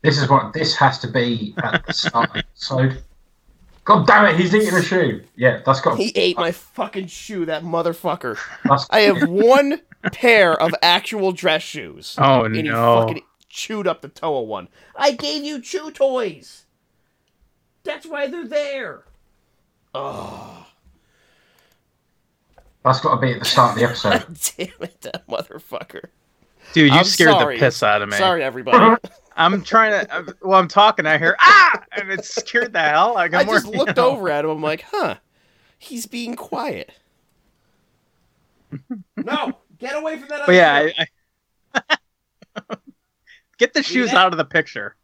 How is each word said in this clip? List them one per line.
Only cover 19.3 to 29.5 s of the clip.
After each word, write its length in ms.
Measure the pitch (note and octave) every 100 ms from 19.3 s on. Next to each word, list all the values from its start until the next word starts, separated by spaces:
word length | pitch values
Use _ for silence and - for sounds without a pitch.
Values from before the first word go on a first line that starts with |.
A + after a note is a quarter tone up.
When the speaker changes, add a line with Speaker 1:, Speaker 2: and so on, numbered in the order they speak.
| _ _ _ _ _ _
Speaker 2:
Oh. 720 | C3+ C#3 A2 E2+ - - F2 - _ _ _ _ _ _ _ _ _ _ _ _ _ _ _ _ _ _ _ _ _
Speaker 1:
That's 160 | B2+ B2+
gotta 220 | D#3 A#2+
be 100 | C3
at 60 | A2
the 80 | -
start 260 | - A#2+
of 60 | A2
the 60 | A#2+
episode. 240 | - G#2+
Speaker 2:
<laughs> 20 |
God 260 | - - - - -
damn 100 | F3+ -
it, 180 | F3 _
that 260 | - - _
motherfucker. 800 | - - - - - - - - _ _ _ _ _ -
Speaker 3:
Dude, 180 | E3 D3+
you 60 | C#3
Speaker 2:
I'm 60 |
Speaker 3:
scared 260 | F#3 - E3
Speaker 2:
sorry. 260 | F#3+ D3 A#2+
Speaker 3:
the 40 |
piss 220 | C3 -
out 200 | G#2+ G#2
of 80 | G#2
me. 80 | G#2
Speaker 2:
Sorry, 260 | F#3+ E3+
everybody. 560 | C3+ B2+ A#2+ G#3 G#3+ A3+ - _
<laughs> 200 | _ -
Speaker 3:
I'm 280 | E3